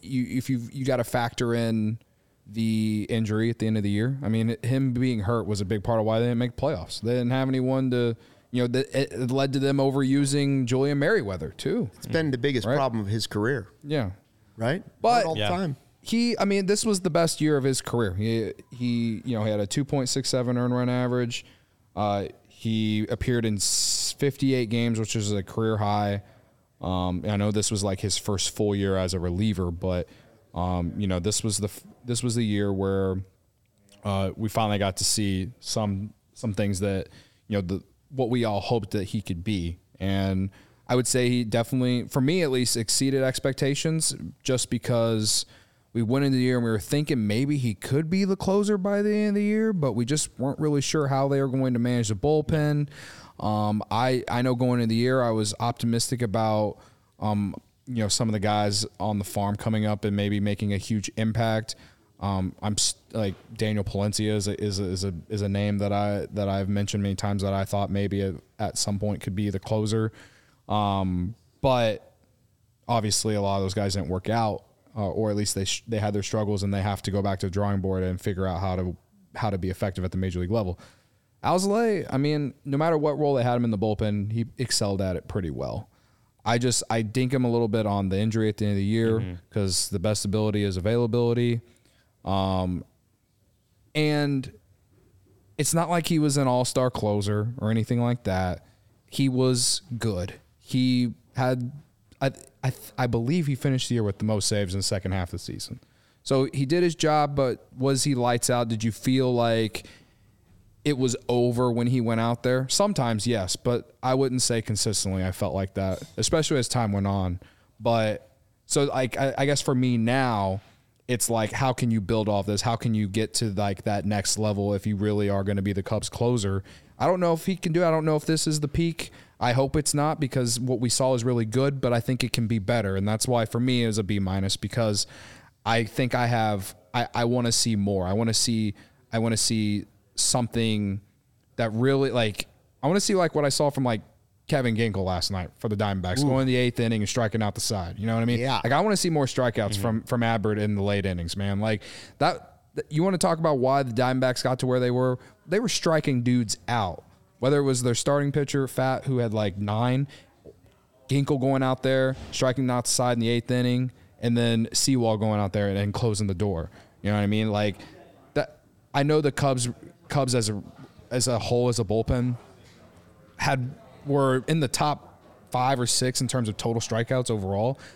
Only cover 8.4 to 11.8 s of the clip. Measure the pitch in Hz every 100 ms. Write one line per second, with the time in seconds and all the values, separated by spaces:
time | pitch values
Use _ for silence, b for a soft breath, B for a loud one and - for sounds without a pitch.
8.4 | B 123 120 123 135 131 139 95 127 135
9.4 | 139 135 139 139 135 135 131 139 139 143
10.4 | 139 135 120 131 139 143 151 220 107 92
11.4 | 76 - 147 226